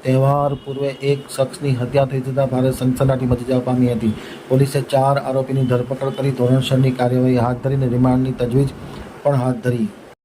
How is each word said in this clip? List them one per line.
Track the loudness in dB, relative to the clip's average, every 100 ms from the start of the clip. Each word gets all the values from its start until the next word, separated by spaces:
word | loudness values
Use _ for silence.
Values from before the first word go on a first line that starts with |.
તહેવાર | 2 2 4 2 0
પૂર્વે | -4 -8 -6 -6
એક | -4 -2 -2 -4
શખ્સની | -4 -4 -2 -2 -2
હત્યા | 0 0 0
થઈ | -2
જતા | -4 -2 0
ભારે | 2 0
સનસનાટી | 2 0 2 2 2 0
મચી | 0 0
જવા | -2
પામી | 0 2 2
હતી. | 2 -2 -4 -10 -16 0
પોલીસે | 2 2 0
ચાર | 0 0 2 0
આરોપીની | 0 -4 -2 0 2
ધરપકડ | 0 -2 -4 -6
કરી | -2 -2
ધોરણસરની | 0 2 2 2 2 2
કાર્યવાહી | 2 0 2 2 2
હાથ | 2 0
ધરીને | -2 0 0
રિમાન્ડની | 2 4 4 0
તજવીજ | -2 0 2 0 -2 -14 -14 -16 -4
પણ | 0 2
હાથ | 0 -2
ધરી. | -2 -2 -2 -4 -20 -20